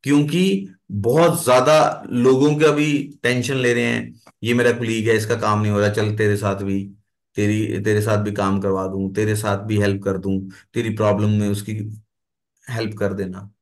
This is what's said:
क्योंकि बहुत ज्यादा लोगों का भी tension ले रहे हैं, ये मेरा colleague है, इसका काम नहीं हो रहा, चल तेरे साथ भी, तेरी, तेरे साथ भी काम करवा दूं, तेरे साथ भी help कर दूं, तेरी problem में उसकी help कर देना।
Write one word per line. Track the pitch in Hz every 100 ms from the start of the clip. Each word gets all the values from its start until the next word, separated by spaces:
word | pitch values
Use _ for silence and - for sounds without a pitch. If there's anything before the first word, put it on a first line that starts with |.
क्योंकि | 131 143 147 175 190 196 - - _
बहुत | 107 110 147 170 170
ज्यादा | 127 127 135 156 - - -
लोगों | 123 127 131 147 147
का | 156
भी | 147 151 139 - -
tension | 120 123 120
ले | 135 123
रहे | 120
हैं, | 120 117 117 117 - _
ये | 113
मेरा | 120 120
colleague | 117 117 113 110
है, | 110
इसका | 107 117
काम | 107 104
नहीं | 107
हो | 104
रहा, | 104
चल | 107 107 107
तेरे | 107 101
साथ | 101
भी, | 98 98 98 98 - _ _ _
तेरी, | - 104 107 110 95
तेरे | 104 104
साथ | 107 104
भी | 107
काम | 104 98 98
करवा | 98 95 92
दूं, | 95 98
तेरे | 95 107 107
साथ | 107 101
भी | 107 107
help | 101 98
कर | 98 95
दूं, | 98 95 95 - _
तेरी | 120 113
problem | 110 107 101 107
में | 104 104
उसकी | 104 - 107 107 - _ _ _ _ _ _ -
help | 117 110 101
कर | 101
देना। | 98 92 92 101 _